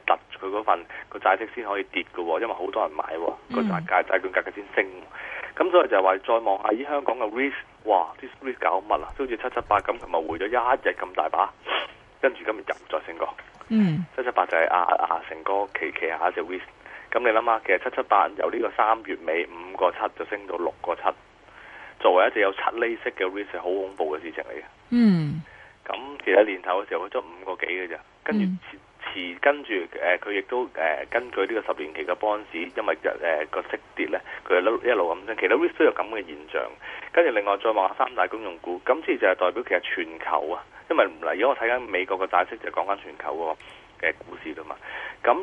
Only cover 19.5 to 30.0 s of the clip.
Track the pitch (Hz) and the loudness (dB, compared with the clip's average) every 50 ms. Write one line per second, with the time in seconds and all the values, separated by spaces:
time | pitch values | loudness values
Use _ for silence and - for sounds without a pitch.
19.5 | 85 85 87 92 95 - 92 87 87 - 107 101 - - 87 - 104 101 101 95 | -6 -12 -12 -10 -2 2 2 2 2 2 -4 -4 -4 -6 -8 -6 -8 -8 -6 -6
20.5 | 90 85 87 78 - - - 87 85 - - 95 - - - - - - - - | -6 -4 -2 -4 -4 -4 -4 -4 -4 -2 0 -2 -2 -2 -6 -20 -20 -20 -20 -20
21.5 | - - - - - - - - - - - 110 - 90 101 123 - 110 101 98 | -20 -20 -20 -18 -18 -18 -18 -18 -4 2 4 6 8 8 6 6 4 4 2 2
22.5 | 98 - - - 110 117 117 117 113 110 - 127 - - 98 92 95 101 101 - | 2 0 -2 -2 0 0 -2 -2 -2 -2 -6 -6 -4 -2 -2 -2 -2 -4 -8 -6
23.5 | - 87 85 90 92 98 95 95 95 - 85 76 76 76 82 82 78 - - - | -8 -6 -4 -2 -2 -2 -2 -4 -4 -4 -4 -2 -4 -6 -6 -8 -8 -8 -8 -8
24.5 | - 73 - - - - - - 240 240 233 214 185 165 156 147 139 156 151 - | -10 -12 -14 -16 -20 -20 -6 0 4 6 8 8 6 6 2 -2 -4 -6 -8 -12
25.5 | - - - - - _ - - 98 - 127 139 143 - - - 92 98 110 107 | -16 -20 -20 -20 -20 _ -10 -8 -8 -8 -8 -10 -12 -4 2 6 8 8 8 6
26.5 | 95 92 92 92 90 98 104 - 92 82 90 101 - 127 - 85 87 90 95 95 | 4 -4 -2 -2 -2 -2 -2 -2 -4 -4 -4 -4 -4 -6 -6 -6 -10 -12 -8 -8
27.5 | 92 - - 82 87 92 92 87 82 78 - _ _ _ - - 233 214 196 185 | -6 -4 -4 -4 -4 -4 -6 -6 -8 -12 -14 _ _ _ -6 -2 0 0 0 0
28.5 | 185 180 - - - - - _ _ - - - - 95 90 87 87 - - 139 | -2 -4 -8 -12 -18 -20 -20 _ _ -14 -12 -10 -8 -8 -8 -8 -6 0 2 2
29.5 | 147 147 143 - 107 92 82 - - - | 2 2 0 -4 -2 -2 -4 -4 -6 -2